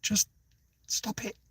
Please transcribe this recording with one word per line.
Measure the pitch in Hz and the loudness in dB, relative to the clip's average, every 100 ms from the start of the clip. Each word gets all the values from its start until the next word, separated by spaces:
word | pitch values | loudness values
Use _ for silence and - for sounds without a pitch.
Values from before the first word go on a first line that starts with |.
just | - 208 - _ _ _ _ _ - | 2 2 2 _ _ _ _ _ -4
stop | - - - | -4 -2 -4
it. | 214 - _ | -6 -8 _